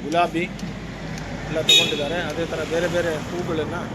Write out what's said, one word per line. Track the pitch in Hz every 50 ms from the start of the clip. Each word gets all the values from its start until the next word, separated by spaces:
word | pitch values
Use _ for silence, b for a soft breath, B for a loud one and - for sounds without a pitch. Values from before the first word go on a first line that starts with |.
| -
ಗುಲಾಬಿ | 143 156 170 175 165 156 165 175 - - - - - - - - - - - - - - - - - - - - -
ಎಲ್ಲ | 156 160 156 156
ತಗೊಂಡಿದ್ದಾರೆ. | 151 151 - 165 160 147 147 143 165 180 170 151
ಅದೇ | 151 165 170 156
ಥರ | 165 160 156 143 156
ಬೇರೆ | 170 175 170 165
ಬೇರೆ | 175 170 170 156 151 - -
ಹೂಗಳನ್ನು | 180 175 175 175 170 156 151 151 160 175 156 - -